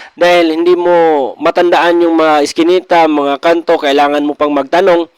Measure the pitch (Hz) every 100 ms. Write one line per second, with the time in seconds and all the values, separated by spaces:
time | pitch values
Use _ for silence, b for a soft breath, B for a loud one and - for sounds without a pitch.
0 | B - 175 175 165 160 175 175 175 170
1 | 165 147 120 - 156 180 175 170 165 175
2 | 170 160 156 151 147 - 165 180 - 170
3 | 160 151 139 139 170 170 160 165 147 143
4 | 143 147 147 143 147 143 135 170 190 170
5 | 165